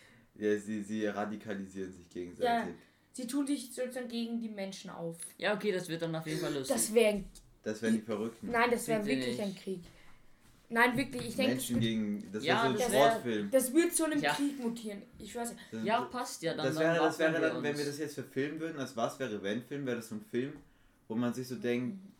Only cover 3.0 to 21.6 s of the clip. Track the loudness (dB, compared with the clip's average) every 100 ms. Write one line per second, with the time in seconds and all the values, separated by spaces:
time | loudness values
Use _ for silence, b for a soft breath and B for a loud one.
3 | b -10 -4 -2 0 -2 -4 -6 -6 -4
4 | -6 -4 -2 -4 -4 -6 -8 -8 -12 -8
5 | -8 -8 -12 -4 0 0 0 0 -2 -4
6 | -2 -2 -4 -2 -2 -2 0 0 4 6
7 | 6 4 -4 -12 -20 -10 -6 -2 2 2
8 | 2 -2 -2 -4 -2 2 4 2 2 0
9 | 2 0 0 -2 -4 -6 -8 -8 -10 b
10 | b b -20 -20 -20 -20 -2 4 4 4
11 | -2 -4 -6 0 2 2 0 2 2 2
12 | 0 -2 -4 -4 2 4 4 2 4 8
13 | 8 6 2 0 2 4 4 4 4 2
14 | 2 2 2 2 0 0 -4 -4 -6 -10
15 | -12 -16 -10 -6 -6 -8 B -4 2 2
16 | 2 -4 -6 -4 -2 0 0 4 4 6
17 | 4 4 4 4 2 2 0 0 -2 -2
18 | -6 -6 -6 -2 -2 -2 -6 -6 -6 -2
19 | -2 -2 -4 -2 -2 -2 -2 -4 -2 -2
20 | -4 -10 -4 -2 -2 -6 b b b b
21 | -6 -2 0 -2 -6 -4